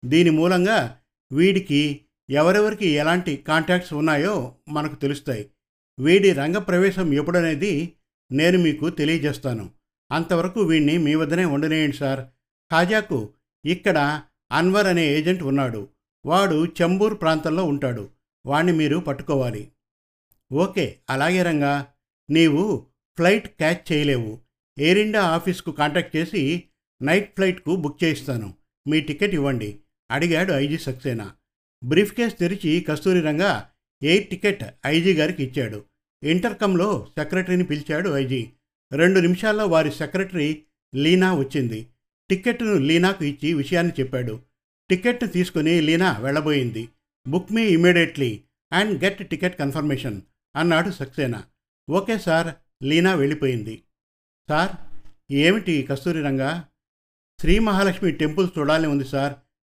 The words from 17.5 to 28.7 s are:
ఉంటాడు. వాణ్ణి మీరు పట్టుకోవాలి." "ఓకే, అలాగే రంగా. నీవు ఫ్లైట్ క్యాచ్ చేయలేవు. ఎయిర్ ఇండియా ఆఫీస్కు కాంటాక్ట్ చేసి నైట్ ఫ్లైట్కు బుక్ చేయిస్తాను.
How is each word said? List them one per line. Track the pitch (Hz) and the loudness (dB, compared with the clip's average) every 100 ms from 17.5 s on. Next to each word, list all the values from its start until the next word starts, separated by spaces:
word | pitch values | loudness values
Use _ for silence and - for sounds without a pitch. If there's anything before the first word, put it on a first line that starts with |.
| 160 180 | -2 -2
ఉంటాడు. | 143 139 120 98 _ _ _ 127 | -2 -2 -6 -10 _ _ _ -4
వాణ్ణి | 143 175 | 0 2
మీరు | 165 151 156 | 2 2 0
పట్టుకోవాలి." | 165 139 - 143 127 107 104 _ _ _ _ _ _ _ - | -2 -6 -2 -2 -2 -6 -12 _ _ _ _ _ _ _ -6
"ఓకే, | 135 190 190 131 - - | -2 0 -2 -4 -6 -6
అలాగే | 131 151 185 | -2 0 0
రంగా. | 180 156 143 143 131 _ _ _ - | 0 0 0 -2 -6 _ _ _ -2
నీవు | 151 165 147 208 147 - _ _ - | 4 4 4 0 -4 -8 _ _ 0
ఫ్లైట్ | 170 214 - | 2 2 -2
క్యాచ్ | - 156 175 - | -4 -2 -2 -2
చేయలేవు. | 151 151 131 110 107 _ _ _ - | 0 0 0 -4 -10 _ _ _ -2
ఎయిర్ | 151 190 | 2 4
ఇండియా | 214 214 | 2 2
ఆఫీస్కు | 185 165 185 180 - | 2 0 -2 -4 -6
కాంటాక్ట్ | - 147 180 170 156 | -2 0 0 -2 -2
చేసి | 170 208 - 175 - _ _ - | -2 -2 -2 -2 -6 _ _ -6
నైట్ | 135 180 202 - | 0 0 0 -2
ఫ్లైట్కు | 190 185 - 185 | -2 -2 -2 -2
బుక్ | 147 147 | -4 -2
చేయిస్తాను. | 165 151 - 123 101 95 _ | -2 -2 -4 -6 -8 -14 _